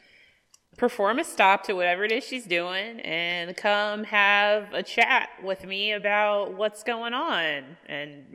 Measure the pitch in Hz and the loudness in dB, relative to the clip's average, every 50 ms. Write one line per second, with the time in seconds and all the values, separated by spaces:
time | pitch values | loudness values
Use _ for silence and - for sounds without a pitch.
0 | _ _ _ _ _ _ _ _ _ _ _ _ _ _ _ - 240 233 - - | _ _ _ _ _ _ _ _ _ _ _ _ _ _ _ 0 0 0 2 2
1 | 202 196 233 285 330 - - - 208 190 196 202 - - 202 180 175 175 175 185 | 0 2 2 0 -2 -2 2 4 6 6 6 4 2 -2 -2 0 2 2 2 2
2 | 208 214 220 254 - - 254 254 233 185 175 170 175 180 185 190 202 226 226 226 | 0 -2 -2 -2 -4 -6 -10 -10 -6 -2 -2 -2 -2 -2 -4 -6 -6 -8 -10 -10
3 | - - 160 165 170 170 175 175 170 175 185 - - 208 208 202 208 214 208 214 | -8 -4 -4 -2 -2 -2 -2 -4 -6 -8 -6 -2 0 2 2 2 2 0 -2 -6
4 | 214 - 214 202 202 202 202 202 208 208 208 214 202 185 - 175 196 - - 233 | -6 0 2 4 6 6 6 6 4 4 4 2 0 -4 -6 -6 -6 -2 2 2
5 | 233 226 262 233 - - - - - 190 190 - - 185 196 196 208 214 214 208 | 4 4 4 2 2 -2 -8 -10 -6 -6 -6 -6 -6 -8 -6 -4 -2 -2 -2 -2
6 | 185 202 208 208 214 208 208 202 196 - 190 190 214 214 214 - - 247 233 226 | 0 0 2 2 2 2 2 0 -2 -2 -4 -2 -4 -4 -4 -4 -6 -6 -6 -4
7 | 233 233 240 262 320 330 233 175 165 156 147 139 131 135 170 - - - 147 143 | -4 -6 -4 -4 -2 -2 -2 0 0 0 -2 -4 -8 -12 -20 -20 -14 -12 -10 -10
8 | 147 151 143 143 - - - | -10 -12 -14 -18 -20 -16 -16